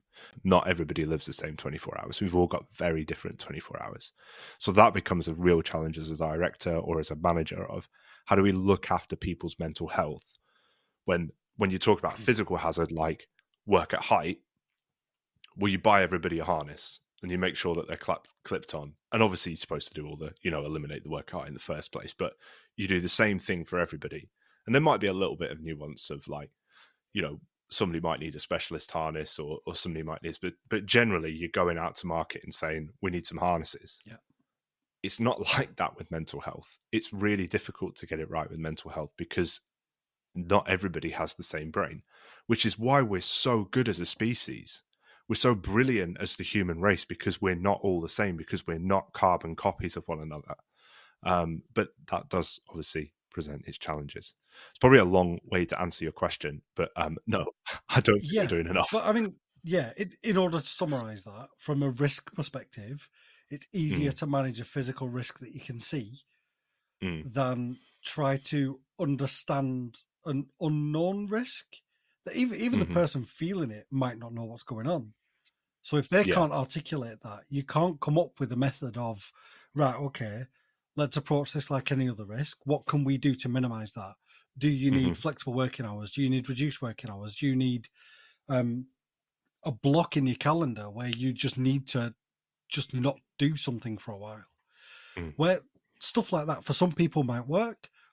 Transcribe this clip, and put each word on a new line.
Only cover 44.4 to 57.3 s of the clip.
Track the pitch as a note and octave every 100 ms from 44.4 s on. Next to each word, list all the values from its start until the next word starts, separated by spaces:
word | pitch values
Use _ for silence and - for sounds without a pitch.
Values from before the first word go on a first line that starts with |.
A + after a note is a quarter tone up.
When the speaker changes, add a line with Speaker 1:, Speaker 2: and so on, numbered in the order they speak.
| - A#1 - - - _ _ - -
Speaker 1:
We're |
so | A2 C3 A2
brilliant | F#2+ G2+ C3 A#2 F2 F2
as | F#2 -
the |
human | F2+ G#2+ F2+ E2
race | G2 F#2
because | - F2 - F2
we're | G2 F2
not | F#2+ G2
all | G2+ F2+
the | E2
same, | - G#2 E2+
because | D#2+ F2+
we're | - E2
not | F#2 F#2+ -
carbon | - F#2+ E2+ E2 E2
copies | G2+ - F2+ -
of | -
one | D#2+
another. | D#2 D2+ - - _ _ _ - - _
Um, | F2 F2+ E2 D#2+ -
but | - G#2 _ -
that | F2+ -
does | F#2 E2 - -
obviously | E2 D2+ E2 D2+ _ _
present | - D2+ C#2+ C#2
its | -
challenges. | - D2+ D2 - - - _ - -
It's | -
probably | B2+ C3
a |
long | F#2 F#2 F2+ E2+
way | - F#2
to | E2+ -
answer | F2 -
your | D#2+
question, | - E2+ - D#2 C#2+ - -
but, | E2
um, | - D#2+ D#2+
no, | -